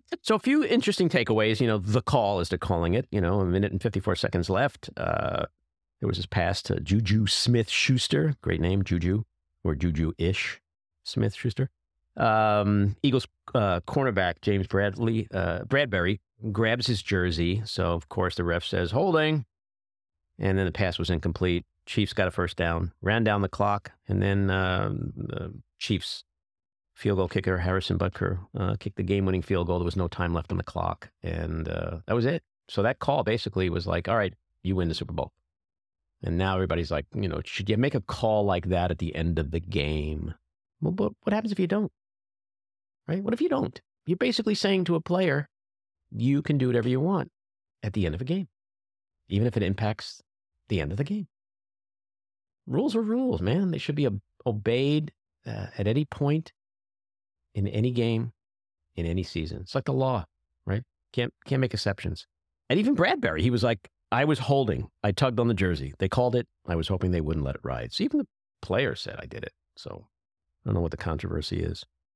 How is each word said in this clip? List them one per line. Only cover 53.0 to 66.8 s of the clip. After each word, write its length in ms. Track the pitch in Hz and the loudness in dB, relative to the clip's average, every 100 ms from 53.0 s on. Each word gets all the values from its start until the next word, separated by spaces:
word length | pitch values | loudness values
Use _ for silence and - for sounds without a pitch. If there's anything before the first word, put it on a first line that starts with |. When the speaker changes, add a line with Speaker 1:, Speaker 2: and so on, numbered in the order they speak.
Speaker 2:
rules, 420 | 214 240 262 85 | 0 0 0 0
man. 260 | 92 160 190 | 0 2 0
They 80 | 156 | -2
should 160 | - | -4
be 140 | 147 135 | 0 0
ob-, 140 | 101 _ _ | -2 _ _
obeyed, 680 | 127 104 110 120 139 151 151 _ _ _ 113 | -4 -2 0 2 2 0 -2 _ _ _ -10
uh, 220 | 104 95 - | -8 -8 -2
at 80 | 101 | 0
any 180 | 127 | 2
point 480 | 151 - 143 156 - _ _ _ _ _ _ _ _ _ _ | 0 0 0 0 -2 _ _ _ _ _ _ _ _ _ _
in 140 | 104 101 | -4 -2
any 240 | 107 123 | 0 0
game, 420 | 123 117 113 117 - _ _ _ _ _ - | 2 0 0 -2 -8 _ _ _ _ _ -4
in 100 | 82 | -2
any 160 | 90 | 0
season. 380 | 90 87 80 - | -2 -4 -6 -8
It's 140 | 95 135 | -6 -4
like 100 | 143 | -2
the 80 | |
law, 320 | 131 131 117 80 _ _ _ - | 0 0 0 -4 _ _ _ -4
right? 160 | 101 - _ _ | -4 -4 _ _
Can't, 180 | - 120 _ - | -4 -4 _ -4
can't 160 | 135 | 0
make 140 | 127 104 | 0 0
exceptions. 500 | 104 95 87 82 - _ _ _ - | -2 -2 -6 -8 -12 _ _ _ 0
And 120 | 160 | 2
even 160 | 220 277 | 4 4
Bradbury, 480 | 196 294 233 78 | 4 2 0 2
he 80 | 113 | 2
was 100 | 120 | 4
like, 260 | 117 113 - _ - | 2 0 -4 _ -4
"I 140 | 120 151 | 0 2
was 140 | 147 | 2
holding. 500 | 127 139 113 64 - _ | 2 2 2 0 -4 _
I 80 | 104 | -2
tugged 280 | 95 135 117 | 2 2 2
on 80 | 120 | 2
the 60 | |
jersey. 400 | 95 95 80 67 - | 2 2 0 -4 -2
They 100 | 95 | 0
called 260 | - 123 123 | 2 2 2
it. 120 | - _ - | -2 _ -4
I 80 | |
was 120 | 85 | -2